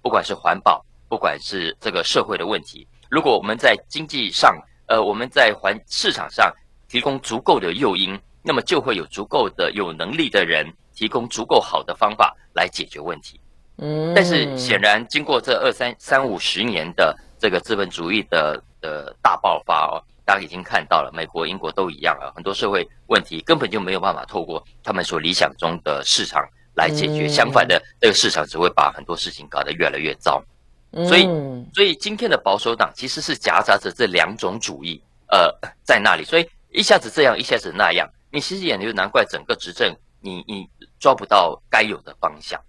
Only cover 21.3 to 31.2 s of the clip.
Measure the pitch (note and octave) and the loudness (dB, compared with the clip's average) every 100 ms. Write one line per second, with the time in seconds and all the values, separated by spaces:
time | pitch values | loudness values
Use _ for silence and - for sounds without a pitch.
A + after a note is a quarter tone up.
21.3 | E2 E2 F#2 D#2+ D#2 F#2 C#2+ D#2+ C#2+ C2+ | -4 -6 -6 -6 -4 -4 -2 -2 -2 -6
22.3 | E2 F2+ G2 A2 G2 E2 - _ G#2+ - | -10 -8 -4 -2 -2 -4 -12 _ 0 0
23.3 | D#2+ - D#3 A#2+ G#2 F#2 F#2+ F#2+ D#2+ - | -12 0 0 0 -4 -4 -2 -2 -4 -6
24.3 | G2+ E2 D#2+ - - - F#2+ E2+ E2 D#2 | -8 -8 -10 -12 -16 -4 -4 -2 -4 -2
25.3 | F#2 D#2 - E2 E2+ D#2 C#2+ C#2 - G2 | 0 0 0 -4 -4 -4 -4 0 -2 0
26.3 | D2+ C#2 _ _ - D#2+ D3+ D3+ D3+ D3+ | -2 -4 _ _ 0 0 2 -2 -2 -2
27.3 | - A#2+ B2+ A#2 F2 - _ A#2 F#2+ A2 | 2 4 4 4 2 0 _ 4 4 2
28.3 | D#2+ D2 D#2 F2 D#2+ C#2+ C#2+ C#2 E2 - | 0 -4 0 2 4 0 0 -10 -8 -8
29.3 | - D2 D2 C#2 E2+ D#2+ C#2 D#2 C2+ - | -12 -10 -6 -6 -2 -2 -2 -6 -2 0
30.3 | C2+ - _ _ _ _ - F3 F3 | -2 -4 _ _ _ _ -4 2 4